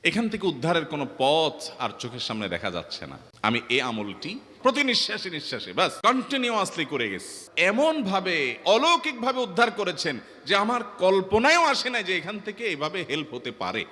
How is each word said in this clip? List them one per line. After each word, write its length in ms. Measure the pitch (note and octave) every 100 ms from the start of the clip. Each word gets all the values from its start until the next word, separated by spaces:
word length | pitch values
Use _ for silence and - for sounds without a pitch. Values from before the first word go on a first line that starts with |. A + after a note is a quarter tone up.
এখান 260 | F3 F#3+ A3+
থেকে 180 | G#3+ G3
উদ্ধারের 380 | C#3 D#3 E3+ D3+
কোনো 220 | D3+ C3+ -
পথ 460 | C3 D#3 D#3 - - -
আর 100 | A#2 -
চোখের 200 | B2 A#2+
সামনে 300 | - A2 G2+
দেখা 220 | E2+ G2
যাচ্ছে 360 | F2 - - C#2+
না। 100 | C#2 - -
আমি 200 | G#2+ A#2 -
এই 120 | B2
আমলটি 580 | B2+ A2+ G#2 F#2+ D3 A#3+ - -
প্রতি 200 | B3+ C4
নিঃশ্বাসে 460 | C4+ A#3 - G#3+ G3
নিঃশ্বাসে 440 | D#3+ - A#2+ F#2+
বাস 200 | F#2 F3+ -
কন্টিনিউয়াসলি 840 | G#3 B3+ - C4+ A#3+ A3+ F#3 E3+ D3
করে 240 | C#3+ A2+
গেছি। 520 | F#2 - - - -
এমন 420 | F3 G#3+ D#4 D#4+
ভাবে 520 | G3+ F#3+ F#3 E3 C3+ A2+ -
অলৌকিক 560 | A3 D#4+ E4+ D#4 B3
ভাবে 180 | A#3+ B3+
উদ্ধার 320 | A#3 E3+ A#3+
করেছেন 480 | G#3 F#3+ E3 E3+ B2 - - C3+
যে 100 | G3+
আমার 260 | G#3+ B3
কল্পনায়ও 800 | A3 - F#3 G3 F#3+ G#3 C4 E4+
আসে 260 | E4 C4 B3
না 120 | A#3+
যে 160 | F#3 F#3
এখান 220 | D#3+ G#3
থেকে 240 | G#3 G#3
এভাবে 420 | A#3 D3+ D3+ F#3 E3
হেল্প 240 | D3+ D3+
হতে 180 | B2 B2
পারে। 340 | A2+ F2+ G#2+ F2